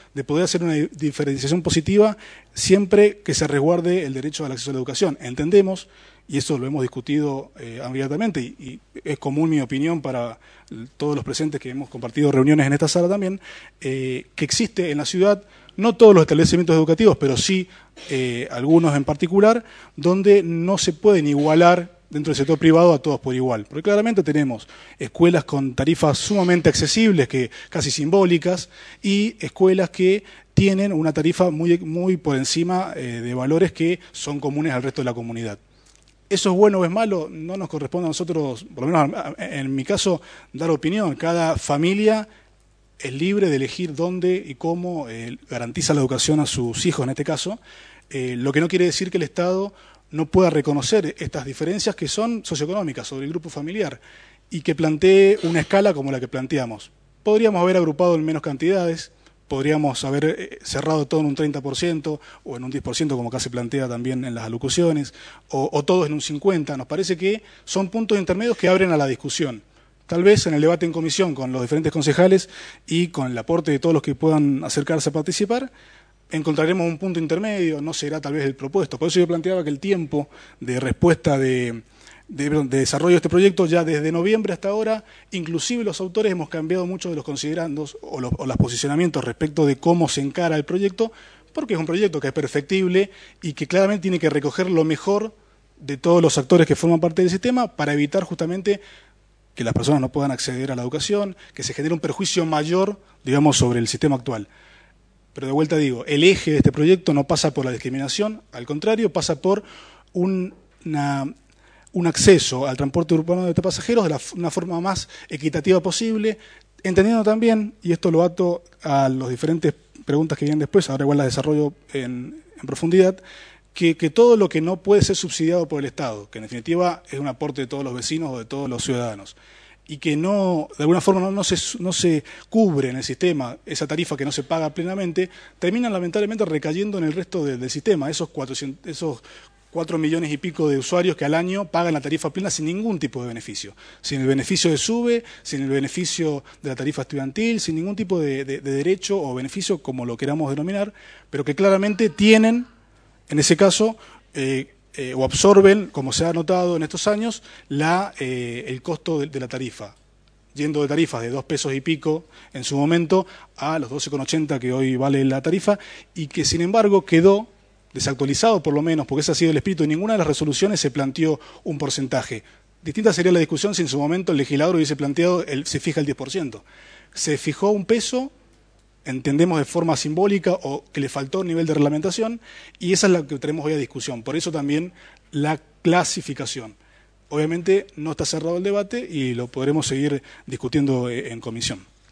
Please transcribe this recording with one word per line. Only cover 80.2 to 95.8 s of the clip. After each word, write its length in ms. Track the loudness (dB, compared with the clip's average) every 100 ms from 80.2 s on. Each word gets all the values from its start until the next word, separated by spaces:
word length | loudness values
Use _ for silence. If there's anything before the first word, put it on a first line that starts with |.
| -6 -12 -20 _
de 200 | -6 -4
respuesta 580 | -4 2 2 4 2 2
de, 440 | 0 0 -2 -6 -14 _ -20 -20 -14
de, 240 | -6 -2
de 280 | -2 0 0
desarrollo 320 | 0 2 4
de 60 | 4
este 120 | 4
proyecto, 360 | 4 4 4 2
ya 180 | 2
desde 280 | 2 0 0
noviembre 400 | 0 2 0 0
hasta 180 | -4 -4
ahora, 340 | -2 -2 -4 -8 -20 _
inclusive 540 | -8 -6 -4 -4 -4
los 160 | -4 -6
autores 320 | -4 -2 0
hemos 160 | -2 -4
cambiado 380 | -6 -4 -2 -4
muchos 260 | -6 -8
de 40 | -8
los 80 |
considerandos 720 | -8 -6 -6 -6 -6 -6 -10 -12
o 180 | -12 -8
los, 120 | -6 -4
o 80 |
los 120 | 0 2
posicionamientos 680 | 2 0 -2 0 0 -2
respecto 420 | -4 -4 -4 2 2
de 100 | 2
cómo 320 | 2 2 2
se 120 | 0
encara 360 | -4 -2 0 -2
el 80 |
proyecto, 480 | -2 -2 -2 -2 -4 -6 -20 -20 _
porque 220 | -8 -4
es 60 | -4
un 60 | -2
proyecto 320 | 0 0 0
que 100 | -4
es 40 |
perfectible 760 | -4 -2 -4 -2 0 2 2 0 -4 -20 _
y 100 | -10
que 140 | -8 0
claramente 360 | 2 4 2
tiene 160 | -2 0
que 120 | 2
recoger 400 | 0 0 -2 2
lo 140 | 2
mejor 500 | 2 0 0 -2 -2 -10 _ _ _
de 180 | _